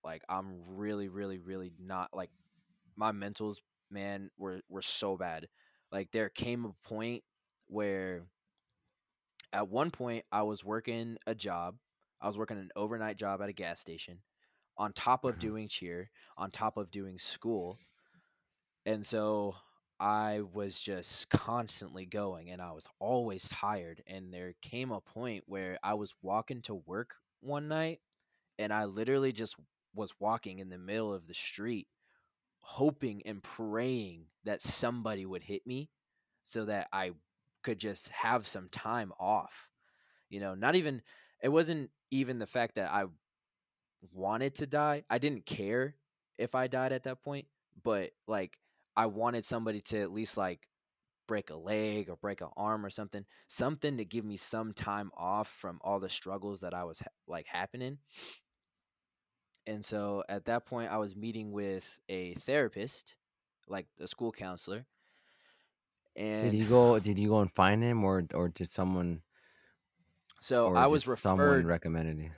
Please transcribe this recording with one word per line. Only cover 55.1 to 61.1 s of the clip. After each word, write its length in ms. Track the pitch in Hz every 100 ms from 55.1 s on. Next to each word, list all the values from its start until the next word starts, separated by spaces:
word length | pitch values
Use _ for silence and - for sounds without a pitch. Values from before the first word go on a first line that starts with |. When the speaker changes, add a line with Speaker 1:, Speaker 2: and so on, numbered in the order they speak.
| -
Speaker 1:
off 320 | 87 101 107
from 320 | - 95 87
all 180 | 98 98
the 100 | 95
struggles 500 | - 92 98 101 95
that 120 | 90
I 100 | 87
was 160 | 87 82
ha-, 80 | - _ -
like, 200 | 82 73
happening. 540 | 87 95 127 127 143 _ - - - _ _ _ _ _ _ _ _ _ _ _ _ -
And 180 | 107
so 380 | 101 107 101 101 -
at 160 | 101 107
that 180 | 120 -
point, 240 | 123 113
I 60 | 107
was 180 | 104